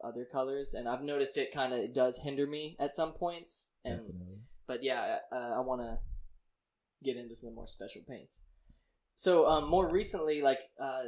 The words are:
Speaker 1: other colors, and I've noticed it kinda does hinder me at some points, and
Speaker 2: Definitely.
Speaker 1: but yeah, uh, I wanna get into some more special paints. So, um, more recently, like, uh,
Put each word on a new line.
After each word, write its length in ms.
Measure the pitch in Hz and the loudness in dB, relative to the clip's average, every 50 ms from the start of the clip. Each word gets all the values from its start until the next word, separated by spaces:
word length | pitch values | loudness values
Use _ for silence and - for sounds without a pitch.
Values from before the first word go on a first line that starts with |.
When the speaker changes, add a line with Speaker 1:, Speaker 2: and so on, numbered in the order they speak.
| - | -10
Speaker 1:
other 220 | 117 113 120 123 | -8 -6 -8 -8
colors, 480 | 120 - 135 131 135 135 139 139 - - | -4 -2 -2 0 0 -2 -2 -2 -2 -4
and 140 | 113 120 120 | -2 -2 -2
I've 140 | 123 127 | -2 -2
noticed 360 | 143 147 147 143 139 135 - 147 | -2 -2 0 0 0 2 2 0
it 140 | 135 135 - | -2 0 0
kinda 340 | 147 131 127 127 120 104 117 | -2 0 0 0 -2 -2 0
does 300 | 123 135 127 127 123 - | 2 4 4 4 2 0
hinder 280 | - 147 135 131 143 | -4 -4 0 0 0
me 300 | 139 147 151 151 151 165 - | 0 -2 -4 -6 -8 -4 -4
at 140 | - 147 - | -2 -2 0
some 200 | - 160 160 160 | 0 0 -2 -2
points, 540 | - 180 175 170 170 170 - - - - - _ _ - | -4 -4 -4 -4 -6 -6 -8 -8 -8 -10 -12 _ _ -8
and 160 | 123 - - | -6 -6 -6
Speaker 2:
Definitely. 340 | 113 101 92 90 90 90 95 104 117 - - - - - | -8 -10 -10 -10 -12 -12 -12 -14 -16 -16 -18 -16 -8 -8
Speaker 1:
but 160 | 127 120 131 | -6 -2 0
yeah, 360 | 135 127 120 107 107 113 - - - | 0 0 0 0 0 -2 -2 -4 -6
uh, 40 | 123 127 120 120 113 | -6 -6 -4 -2 -2
I 40 | 117 | -2
wanna 400 | 131 131 127 123 120 113 110 110 - - - - - - - - _ _ _ _ _ _ _ _ _ _ _ _ | 0 0 -2 -2 -2 -2 -2 -2 -2 -4 -6 -8 -8 -10 -14 -18 _ _ _ _ _ _ _ _ _ _ _ _
get 140 | 139 135 123 | -4 -4 -4
into 200 | 120 120 117 117 - | -4 -8 -10 -10 -10
some 180 | - 117 113 | -10 -10 -12
more 120 | 113 107 - | -12 -12 -12
special 340 | - - 95 - - - - | -12 -12 -12 -12 -12 -12 -12
paints. 380 | - 131 101 - - - - - - _ _ _ - - _ _ _ _ _ _ _ _ | -12 -14 -14 -12 -14 -14 -16 -16 -20 _ _ _ -20 -20 _ _ _ _ _ _ _ _
So, 320 | - - 190 180 170 147 143 | 4 6 8 8 8 8 8
um, 200 | 160 151 147 147 | 6 6 4 4
more 200 | 165 185 190 170 | 4 4 4 4
recently, 520 | 170 190 214 - - 185 156 156 151 147 | 2 2 2 2 0 0 2 2 2 4
like, 300 | 143 139 - - - - _ - | 6 4 4 4 0 -10 _ -6
uh, 280 | 139 135 131 131 127 | -6 -4 -4 -4 -6